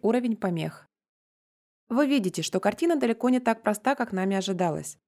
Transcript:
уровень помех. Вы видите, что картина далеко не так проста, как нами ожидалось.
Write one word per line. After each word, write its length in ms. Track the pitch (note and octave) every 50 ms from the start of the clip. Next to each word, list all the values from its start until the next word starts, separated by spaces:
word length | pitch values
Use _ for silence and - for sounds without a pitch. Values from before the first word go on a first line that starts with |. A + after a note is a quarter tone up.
| -
уровень 340 | G#3 A3+ B3+ B3 A#3+ A3
помех. 500 | - - F#3 F3 E3 D#3 D#3 - - - _ _ _ _ _ _ _ _ _ _ _ _ _ _ _ _ _ _ _ _ -
Вы 160 | A#3 B3+ D4+
видите, 380 | C4+ C#4+ C4+ F#3+ F#3 - - D#3+
что 160 | - - F#3
картина 380 | - G3+ G#3 - E4 E4+ E4+
далеко 320 | C#4+ B3+ A#3 A3+ A#3 - B3+
не 100 | B3+ B3
так 240 | B3 A#3+ A3+ A3 -
проста, 320 | G#3+ G#3 G#3 - B3+ C#4
как 180 | - A#3+ - G3
нами 240 | F#3 F#3+ G3 G3
ожидалось. 600 | F#3+ F#3 G3 F#3+ F3 F#3 E3 D3+ D#3 D3+ - - _ _